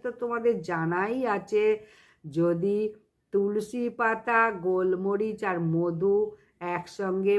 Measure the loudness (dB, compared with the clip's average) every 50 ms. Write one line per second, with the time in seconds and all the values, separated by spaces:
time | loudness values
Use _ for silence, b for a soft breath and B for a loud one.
0 | -8 -8 -8 -6 -6 -4 -4 0 2 0 0 0 -2 -4 -4 -2 -2 0 0 0
1 | 0 -2 -2 -2 -2 0 -2 -2 -2 -2 0 2 4 4 2 2 -2 B B B
2 | B B B B -16 -6 -2 0 2 2 2 2 0 0 0 0 0 -2 -4 -8
3 | _ _ _ _ _ _ 0 0 2 2 0 -2 -2 -4 -4 -4 -4 -4 -2 0
4 | 0 0 0 0 0 2 2 4 4 2 2 0 0 0 2 2 2 2 0 0
5 | 0 0 0 0 0 -2 -4 -4 -4 -2 -2 0 0 0 2 2 0 0 0 0
6 | 2 2 2 2 2 0 -4 B B B B _ -6 -6 -4 -6 -6 -8 -10 -6
7 | -4 -2 -2 0 2 2 2